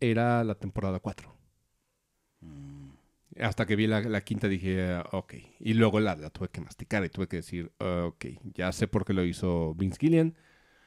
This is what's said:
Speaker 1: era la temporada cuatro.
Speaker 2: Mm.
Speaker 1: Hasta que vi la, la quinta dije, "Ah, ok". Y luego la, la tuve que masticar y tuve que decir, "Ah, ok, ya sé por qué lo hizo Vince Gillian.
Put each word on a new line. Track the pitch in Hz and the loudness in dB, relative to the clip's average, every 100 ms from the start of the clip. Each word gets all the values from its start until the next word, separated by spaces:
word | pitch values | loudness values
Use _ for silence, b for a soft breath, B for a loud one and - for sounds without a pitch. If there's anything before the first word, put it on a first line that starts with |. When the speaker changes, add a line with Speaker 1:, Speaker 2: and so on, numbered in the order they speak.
Speaker 1:
era | 127 113 120 120 | 2 4 4 2
la | 117 | 2
temporada | 104 101 101 98 92 | -2 -6 -2 -2 -2
cuatro. | - 95 - - _ _ _ _ _ _ _ _ _ _ | -4 -8 -12 -20 _ _ _ _ _ _ _ _ _ _
Speaker 2:
Mm. | 80 71 71 71 69 67 _ _ _ - | -16 -14 -14 -14 -18 -20 _ _ _ -4
Speaker 1:
Hasta | 113 101 113 | -2 0 0
que | 104 | 2
vi | 110 | 4
la, | 110 | 2
la | 113 107 | 2 -2
quinta | - 104 107 | -2 -2 0
dije, | 98 92 92 92 | 0 0 0 0
"Ah, | 87 - | -2 -4
ok". | 95 - - - - | -6 -6 -12 -20 -6
Y | - | 0
luego | 110 113 104 | 4 6 6
la, | 107 82 | 2 0
la | 76 | -8
tuve | - 92 | -8 -8
que | - | -8
masticar | 80 - - 107 | -12 -12 -4 -2
y | 90 | -2
tuve | - 92 | -2 -4
que | 90 | -4
decir, | 80 87 85 - | -6 -8 -8 -6
"Ah, | 92 87 87 | -2 0 -2
ok, | - - - - | -4 -10 -12 -12
ya | - 92 | -4 -4
sé | 90 104 | 0 0
por | 110 | 0
qué | 92 | 0
lo | 95 | 2
hizo | 90 87 95 85 80 | 2 0 0 2 0
Vince | 80 95 85 | 0 -2 2
Gillian. | 151 165 160 160 b b b b | 4 6 4 0 b b b b